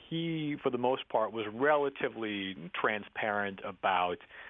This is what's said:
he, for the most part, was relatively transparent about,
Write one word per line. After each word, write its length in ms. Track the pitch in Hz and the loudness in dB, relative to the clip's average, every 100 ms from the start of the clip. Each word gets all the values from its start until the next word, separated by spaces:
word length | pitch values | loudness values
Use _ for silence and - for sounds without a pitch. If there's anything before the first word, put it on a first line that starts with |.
| - | -4
he, 480 | 165 165 160 151 135 | -4 -2 -2 -2 0
for 80 | 139 | 0
the 80 | 123 | 2
most 300 | 123 131 - | 2 0 0
part, 220 | 120 107 | 0 2
was 120 | 110 104 | -2 -4
relatively 1040 | 110 143 151 139 139 135 113 110 101 95 95 170 - | 2 4 4 2 -2 -4 -2 -2 -2 -4 -6 -8 0
transparent 800 | 123 107 101 - 110 104 101 95 | 0 0 -4 -4 0 0 0 -4
about, 540 | - 95 98 90 87 87 - - | -8 0 2 4 2 -2 -8 -18